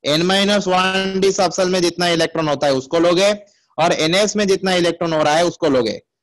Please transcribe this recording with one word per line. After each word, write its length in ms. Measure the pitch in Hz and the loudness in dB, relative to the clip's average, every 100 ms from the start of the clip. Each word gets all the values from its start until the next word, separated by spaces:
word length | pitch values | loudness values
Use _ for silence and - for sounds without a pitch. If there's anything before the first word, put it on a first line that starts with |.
n 200 | 139 156 175 | -2 -2 0
minus 400 | 190 202 208 180 | 2 2 0 0
one 520 | 180 185 190 190 190 | 0 0 -2 -2 0
d 100 | 196 | 0
subcell 380 | 190 180 - 185 | 0 -2 0 -2
में 100 | 185 | 0
जितना 260 | 175 170 175 | -2 -2 -2
electron 400 | 165 160 160 156 | 0 -2 -2 -4
होता 180 | 139 147 | 0 0
है 80 | |
उसको 240 | 135 131 170 | -2 -2 0
लोगे 340 | 170 175 202 208 - _ _ - | 2 2 2 0 -8 _ _ -2
और 140 | 165 | 0
एनएस 440 | 160 156 180 208 208 | 0 0 0 0 0
में 100 | 202 | 0
जितना 260 | 190 190 | 0 0
electron 380 | 180 170 170 170 | 0 0 -2 -4
हो 100 | 156 | 0
रहा 120 | 151 156 | 2 2
है 80 | 175 | 0
उसको 220 | 165 160 | 0 0
लोगे। 320 | 131 113 - _ _ | 0 0 -6 _ _